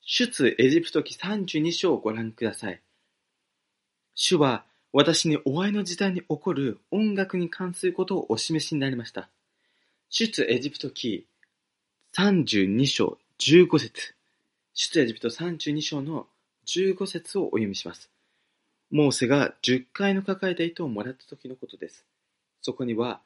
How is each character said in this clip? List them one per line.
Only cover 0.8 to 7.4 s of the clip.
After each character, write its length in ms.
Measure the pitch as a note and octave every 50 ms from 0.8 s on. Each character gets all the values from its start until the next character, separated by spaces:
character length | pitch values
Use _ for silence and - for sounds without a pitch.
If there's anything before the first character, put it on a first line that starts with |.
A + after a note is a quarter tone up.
プ 100 | E3 -
ト 100 | - D#3
記 140 | C#3+ - -
三 300 | - - F#3 G#3 G#3+ F#3+
十 140 | F3+ - D#3
二 140 | D3+ E3+ E3
章 200 | - - F3+ C#3
を 40 | G#2+
ご 140 | - G#2+
覧 200 | G#2+ A2+ A2+ A2+
く 140 | A2+ - A#2
だ 80 | G#2+ G#2
さ 160 | - - G2+
い。 120 | F2 - _ _ _ _ _ _ _ _ _ _ _ _ _ _ _ _ _ _ _ _ _ _ _ _ _ _ _
主 220 | - - - F#3
は 280 | D#3+ D3 C3+ A#2+ - - _ _ _ _ _ -
私 340 | C3+ C#3+ D#3+ E3 - - E3
に 120 | D3+ -
終 140 | - C#3 C3
わ 120 | E3 F#3+
り 60 | G3+
の 120 | G3+ G#3 G3
時 140 | F#3 F3 -
代 160 | G#3 G3 F3+
に 80 | F3
起 40 | - -
こ 260 | D3+ D3 - G3 -
る 260 | C3+ C#3 B2+ G2+ - _ _
音 240 | - G3+ A3 G#3+ G3+
楽 220 | G3 F#3+ G3 -
に 120 | F#3